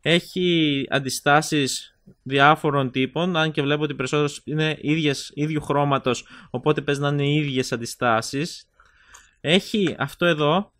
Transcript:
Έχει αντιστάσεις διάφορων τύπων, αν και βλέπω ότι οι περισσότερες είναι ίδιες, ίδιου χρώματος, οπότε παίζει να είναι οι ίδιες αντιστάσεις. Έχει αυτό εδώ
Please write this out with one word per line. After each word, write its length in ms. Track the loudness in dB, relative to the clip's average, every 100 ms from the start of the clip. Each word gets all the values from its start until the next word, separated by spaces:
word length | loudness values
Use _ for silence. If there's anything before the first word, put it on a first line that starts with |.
Έχει 840 | 2 0 0 -2 0 2 2 0 -2
αντιστάσεις 1080 | -2 -2 -2 4 4 4 0 0 -4 -10 _ -20 -18
διάφορων 680 | -4 4 6 6 2 0 0
τύπων, 440 | 0 -2 0 -2 0
αν 140 | 0
και 100 | -2
βλέπω 220 | -2 -2
ότι 80 | -2
οι 40 | -4
περισσότερες 460 | -2 0 0 -4
είναι 340 | -6 -2 -2 -2
ίδιες, 500 | -2 0 0 -2 -6
ίδιου 280 | -6 -2 -2
χρώματος, 640 | -2 0 2 2 0 -2 -6 -20 -10
οπότε 320 | -2 0 0
παίζει 200 | 0 -2
να 60 | 0
είναι 200 | 0 0
οι 80 | 0
ίδιες 360 | 0 -2 -2
αντιστάσεις. 1000 | -4 -8 -2 2 2 0 -6 -6 -10 -20 _ _ _ _ -20 _ _
Έχει 540 | 0 0 0 -2 -2 -2
αυτό 260 | -8 0 0
εδώ 460 | 2 2 0 -2